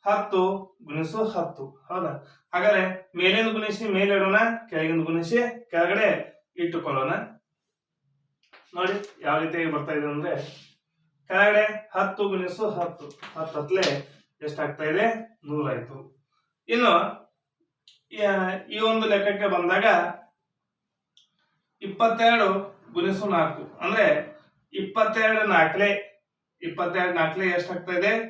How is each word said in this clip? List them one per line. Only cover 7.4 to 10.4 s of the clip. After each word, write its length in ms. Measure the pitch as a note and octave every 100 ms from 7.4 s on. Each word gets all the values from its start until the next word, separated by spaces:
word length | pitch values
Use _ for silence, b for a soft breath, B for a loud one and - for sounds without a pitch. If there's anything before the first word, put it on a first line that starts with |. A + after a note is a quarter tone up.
| _ _ _ _ _ _ _ _ _ _ _ - _
ನೋಡಿ 480 | F3 F#3 G3+ - -
ಯಾವ 180 | D3+ D3+
ರೀತಿಯಾಗಿ 320 | D#3+ E3+ D#3+
ಬರ್ತಾ 200 | D3 D3
ಇದೆ 140 | D3+ D3
ಅಂದ್ರೆ 640 | D3 E3+ C#3+